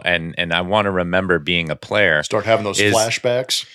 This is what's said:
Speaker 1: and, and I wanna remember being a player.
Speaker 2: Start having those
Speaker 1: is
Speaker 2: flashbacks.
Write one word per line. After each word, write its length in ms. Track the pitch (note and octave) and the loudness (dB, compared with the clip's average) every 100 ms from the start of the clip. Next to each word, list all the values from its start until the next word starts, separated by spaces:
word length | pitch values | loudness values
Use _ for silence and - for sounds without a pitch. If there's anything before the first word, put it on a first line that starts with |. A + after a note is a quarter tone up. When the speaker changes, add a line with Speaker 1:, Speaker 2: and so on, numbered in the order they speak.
| - | 0
Speaker 1:
and, 280 | F2 E2 E2 | -2 -2 -4
and 160 | F2 | -2
I 80 | E2+ | -2
wanna 280 | F2+ G#2 G2+ | 0 0 2
remember 480 | F#2 F2 F#2 F#2+ E2+ | 0 0 0 2 0
being 320 | D2+ F2 D#2+ | 0 -2 -2
a 60 | D2+ | -6
player. 460 | - G2+ G2 D2+ | -4 0 4 2
Speaker 2:
Start 240 | D2+ A2 G2+ | 0 -2 2
having 180 | A2 | 0
those 160 | G#2 F#2+ | 0 0
Speaker 1:
is 140 | G#2 | 2
Speaker 2:
flashbacks. 720 | A2 A2+ A#2+ B2 B2 C3 - - | 4 2 0 -2 -2 -2 -6 -6